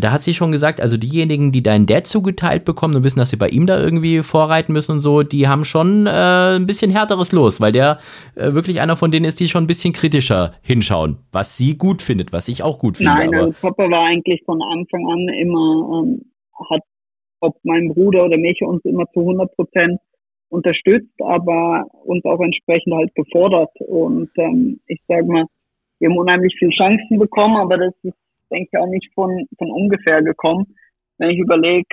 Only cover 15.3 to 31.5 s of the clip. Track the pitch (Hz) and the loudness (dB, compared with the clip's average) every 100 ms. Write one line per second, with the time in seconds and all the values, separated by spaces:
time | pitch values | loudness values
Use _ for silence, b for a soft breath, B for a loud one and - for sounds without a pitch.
15.3 | - 175 170 160 160 - 165 160 - - | -4 -2 0 2 0 -2 -2 -2 -4 -8
16.3 | _ _ - - 160 - _ _ _ _ | _ _ -18 -6 -6 -6 _ _ _ _
17.3 | - 165 - 170 165 170 156 196 185 175 | -4 -4 -4 -2 0 0 2 2 4 2
18.3 | 160 170 185 175 175 190 180 170 180 175 | 2 0 -2 -4 -4 -2 -4 -2 -2 -2
19.3 | 185 185 - 175 185 170 180 _ _ _ | -2 -4 -4 -4 0 -2 -2 _ _ _
20.3 | _ - 175 175 165 190 233 - - - | _ -8 -4 -2 0 2 2 0 -10 -4
21.3 | 175 175 170 170 170 - _ - 180 - | -2 0 -2 0 -2 -6 _ -6 -4 -2
22.3 | 170 175 - - 170 180 160 160 - 147 | -2 -2 -4 -2 -2 0 -2 -2 -4 -2
23.3 | 170 190 175 151 - - 170 165 165 165 | 2 2 2 0 -6 -6 -2 -2 -2 -4
24.3 | - 165 - - - - 175 - 170 170 | -4 0 0 0 -4 -10 -12 -2 -2 2
25.3 | 170 160 _ _ _ _ - 165 175 175 | 0 -2 _ _ _ _ -2 0 2 2
26.3 | 180 185 - 175 - 190 214 - 214 214 | 2 0 0 0 2 2 2 0 0 2
27.3 | - 208 220 180 180 185 - 185 - _ | 2 2 2 0 0 -2 -4 -12 -14 _
28.3 | _ - 175 180 175 180 185 - - 185 | _ -10 -8 -4 -4 -2 -4 -6 -4 -4
29.3 | 185 269 - - 175 202 196 170 156 156 | -4 -8 -10 -8 -2 -2 0 0 2 0
30.3 | - 160 180 202 b b _ _ - 165 | -2 -2 -2 -4 b b _ _ -6 -2
31.3 | 175 180 | -2 0